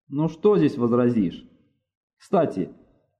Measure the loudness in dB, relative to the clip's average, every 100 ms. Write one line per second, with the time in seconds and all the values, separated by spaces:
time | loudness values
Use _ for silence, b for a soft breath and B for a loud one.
0 | -10 -4 -4 0 2 4 2 0 0 2
1 | 2 0 -2 -6 -18 _ _ _ _ _
2 | _ _ -2 0 0 -2 -8 -12 _ _
3 | _